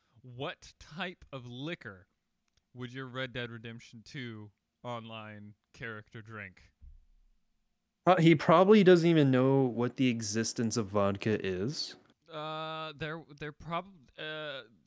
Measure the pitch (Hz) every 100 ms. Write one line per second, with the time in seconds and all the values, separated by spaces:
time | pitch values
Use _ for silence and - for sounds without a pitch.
0 | _ _ 127 120 151 - - - - 156
1 | 190 180 - 135 123 123 147 170 117 95
2 | _ _ _ _ _ _ _ 123 123 127
3 | 131 123 131 123 120 117 117 113 - 120
4 | 104 147 123 107 107 _ _ _ 123 120
5 | 113 113 107 104 104 104 _ - 120 107
6 | - 117 107 110 98 92 - _ - -
7 | _ _ _ _ _ _ _ _ _ _
8 | - 185 160 156 - 165 190 214 180 175
9 | 170 160 139 127 131 135 131 113 120 -
10 | 127 117 110 110 113 - 113 117 98 104
11 | 98 98 113 101 92 90 110 156 - -
12 | _ _ _ 156 156 156 160 160 156 147
13 | 156 165 135 147 151 147 151 170 185 185
14 | 113 - 156 156 151 135 113 101